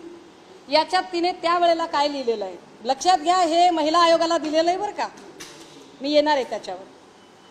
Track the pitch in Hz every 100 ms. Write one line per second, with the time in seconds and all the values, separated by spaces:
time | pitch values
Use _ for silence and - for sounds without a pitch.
0 | - - - - - - - 294 311 359
1 | - 339 349 349 330 349 339 330 330 294
2 | 294 285 233 214 190 175 - - 226 269
3 | 349 359 311 370 330 339 359 320 302 339
4 | 339 330 330 330 302 311 330 381 415 294
5 | 214 - - - - - - - - -
6 | 277 294 302 277 233 208 202 180 190 -
7 | - - - - -